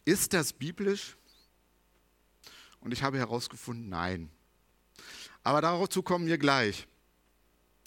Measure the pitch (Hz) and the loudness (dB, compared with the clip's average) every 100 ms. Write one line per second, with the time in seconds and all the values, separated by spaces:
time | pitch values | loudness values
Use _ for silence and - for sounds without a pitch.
0 | - 190 - 185 143 - 143 175 202 202 | 0 2 4 2 0 -4 -8 -2 0 0
1 | - - _ _ _ _ _ _ _ _ | -4 -18 _ _ _ _ _ _ _ _
2 | _ _ _ _ - - - _ - 120 | _ _ _ _ -20 -20 -20 _ -8 -2
3 | 139 135 117 120 - 131 - 117 113 87 | 0 0 0 -2 -4 -12 -10 -8 -6 -2
4 | 87 92 80 - _ _ _ _ _ - | -2 -2 -6 -16 _ _ _ _ _ -20
5 | - - - - - 147 160 170 190 185 | -20 -18 -18 -6 2 2 4 2 0 -2
6 | 175 180 170 165 143 135 110 98 - _ | 0 0 2 2 4 4 2 0 -12 _
7 | _ _ _ _ _ _ _ _ | _ _ _ _ _ _ _ _